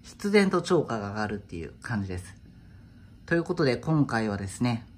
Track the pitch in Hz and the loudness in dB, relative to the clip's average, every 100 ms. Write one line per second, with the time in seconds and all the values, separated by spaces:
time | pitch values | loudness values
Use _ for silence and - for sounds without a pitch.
0 | - - 208 208 190 180 175 175 - 113 | -20 -6 4 6 6 2 4 2 2 -4
1 | 101 107 104 104 - 87 78 - - 110 | -4 -4 -4 -4 -8 -10 -10 -12 -6 -4
2 | 98 90 - - - - - - - - | -4 -6 -10 -20 -20 -20 -20 -20 -20 -20
3 | - - - 170 160 175 143 117 - 156 | -20 -20 -2 -2 0 2 2 2 2 2
4 | 139 117 110 101 98 - 120 117 - | 2 0 0 -2 -6 -2 -2 -2 -8